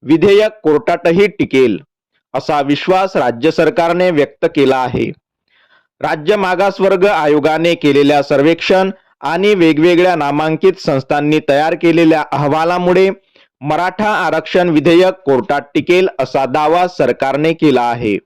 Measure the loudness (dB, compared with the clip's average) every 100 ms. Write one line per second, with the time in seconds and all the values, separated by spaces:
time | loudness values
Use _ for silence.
0 | 0 2 4 2 2 -2 0 0 0 -2
1 | 0 2 0 0 -2 2 2 0 _ _
2 | _ _ _ -10 -4 -4 -2 -4 0 0
3 | 0 -2 -4 0 -2 0 0 0 -2 0
4 | 0 0 -2 _ -4 0 0 0 -2 -4
5 | -6 -8 _ _ _ _ _ _ _ _
6 | -6 -4 -2 0 0 0 -2 0 0 2
7 | 0 0 0 0 0 -2 -2 -2 0 2
8 | 2 2 0 0 2 0 0 0 0 -6
9 | _ _ -6 -2 0 2 2 2 2 2
10 | 2 0 -2 -2 -4 0 0 0 -4 -4
11 | -2 -2 0 -2 0 0 0 0 0 2
12 | 2 2 -2 -4 -2 -2 -2 -2 0 2
13 | 0 -2 _ _ _ _ -6 -4 -4 -4
14 | -4 -2 -2 -4 -2 0 2 2 4 4
15 | 4 0 -2 -2 0 -4 -2 -6 0 0
16 | 0 -2 -4 -2 -2 0 0 0 0 0
17 | -2 0 -2 -2 -2 0 2 2 0 -4
18 | -4 -4